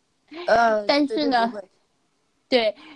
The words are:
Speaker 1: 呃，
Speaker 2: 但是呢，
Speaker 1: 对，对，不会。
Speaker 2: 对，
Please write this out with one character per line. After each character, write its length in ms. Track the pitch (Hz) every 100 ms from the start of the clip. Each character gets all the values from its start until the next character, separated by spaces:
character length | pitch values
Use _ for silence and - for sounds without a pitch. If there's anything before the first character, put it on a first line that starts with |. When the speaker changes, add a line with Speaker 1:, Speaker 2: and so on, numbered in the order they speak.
| _ _ _ 311 359
Speaker 1:
呃， 380 | 233 226 214 208
Speaker 2:
但 220 | 285 285
是 180 | 226 294
呢， 180 | 247 233
Speaker 1:
对， 40 |
对， 0 |
不 60 | 208
会。 120 | - _ _ _ _ _ _ _ _
Speaker 2:
对， 260 | 254 220 - 311